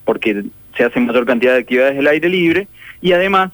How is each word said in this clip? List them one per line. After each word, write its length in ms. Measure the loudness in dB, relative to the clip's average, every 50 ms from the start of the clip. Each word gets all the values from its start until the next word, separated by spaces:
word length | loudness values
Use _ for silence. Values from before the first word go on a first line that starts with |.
| -4
porque 400 | -4 -4 -2 -2 -4 -4 -4 -6 -10 -12 _ _ _ -4
se 80 | -2 -2
hace 160 | 0 0 -2
mayor 260 | -2 0 0 0 0
cantidad 280 | 0 0 0 2 2 2
de 60 | 2
actividades 380 | 0 0 0 2 2 2 0 0
al 80 | 0
aire 200 | 0 0 0 0 -2
libre 380 | 0 0 2 2 0 0 -4 -8 _ -20 -20 -20 -12 _
y 100 | 0 0 2
además 380 | 2 2 2 2 0 0 -2